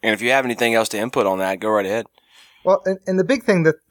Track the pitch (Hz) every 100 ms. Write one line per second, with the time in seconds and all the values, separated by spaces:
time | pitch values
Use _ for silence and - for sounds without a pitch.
0 | 113 107 117 135 127 113 117 113 110 107
1 | 117 131 98 95 95 95 107 107 98 110
2 | - _ _ - - _ 180 190 185 190
3 | - 185 175 269 - 185 160 156 _